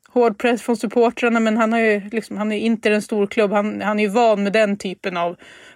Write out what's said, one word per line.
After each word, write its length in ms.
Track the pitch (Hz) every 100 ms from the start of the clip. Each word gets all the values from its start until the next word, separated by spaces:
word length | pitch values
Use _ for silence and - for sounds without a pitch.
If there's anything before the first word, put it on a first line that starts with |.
| _
hård 300 | 247 233 208
press 240 | 240 240
från 140 | - 233
supportrarna, 640 | 208 247 233 233 240 226
men 160 | 220 220
han 160 | 220
har 80 | 233
ju 280 | 220 208 202
liksom, 240 | 226 - 202
han 160 | 214
är 60 | 214
inte 320 | 226 226 220
en 120 | 208
stor 240 | 202 214 202
klubb. 260 | - 202
Han, 280 | 208 208 208
han 180 | 196 214
är 40 |
ju 40 | 214
van 320 | 208 233 202
med 100 | 202
den 240 | 220 208 202
typen 380 | 196 180 196 175
av, 200 | 175 175 - - -